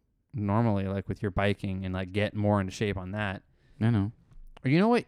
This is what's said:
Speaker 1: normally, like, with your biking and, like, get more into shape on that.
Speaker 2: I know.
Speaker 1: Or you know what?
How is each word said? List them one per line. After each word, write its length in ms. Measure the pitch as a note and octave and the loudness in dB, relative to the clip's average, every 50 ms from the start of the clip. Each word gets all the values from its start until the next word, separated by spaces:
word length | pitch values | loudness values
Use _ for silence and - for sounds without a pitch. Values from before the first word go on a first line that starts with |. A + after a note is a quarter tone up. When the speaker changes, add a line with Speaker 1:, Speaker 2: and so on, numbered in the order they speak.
| - _ _ _ _ _ - | -16 _ _ _ _ _ -8
Speaker 1:
normally, 540 | - G#2 G2 G2+ A2+ A#2 A2+ G#2 G2 G2 F#2+ | -4 -2 0 2 2 2 2 2 0 -2 -2
like, 200 | G2 G2 - - | -4 -4 -6 -6
with 140 | F#2+ - | -6 -4
your 80 | G#2+ G2+ | -4 -4
biking 540 | F2 - G2 G#2 G2 - - G2+ F#2 F#2 F#2+ | -2 0 0 0 0 0 -4 -6 -6 -4 -4
and, 80 | F#2 F#2 | -4 -4
like, 180 | F#2 F#2 F2+ | -4 -6 -4
get 220 | F#2 G2+ G#2 G2+ - | -2 -2 -2 0 0
more 260 | G#2 G#2 G#2 G#2 G2+ | 0 2 4 4 4
into 120 | F#2+ F#2+ | 2 0
shape 260 | - - A2+ G2+ F#2+ F#2+ | -2 -2 -2 -2 -2 -4
on 140 | F2+ F#2 | -6 -6
that. 300 | G2 G#2+ G#2+ G2 F#2+ - - _ _ _ _ - - - | -6 -4 -4 -4 -6 -8 -10 _ _ _ _ -16 -4 0
Speaker 2:
I 80 | G#2+ A2+ | 2 2
know. 220 | A#2 G2+ G2 G#2+ - - _ _ - - - - - - - | 4 2 2 0 -4 -10 _ _ -20 -20 -20 -20 -14 -6 0
Speaker 1:
Or 60 | B2+ | 2
you 80 | C#3 E3+ | 4 4
know 80 | G3+ A3+ | 4 4
what? 160 | A#3+ A3 - | 2 2 0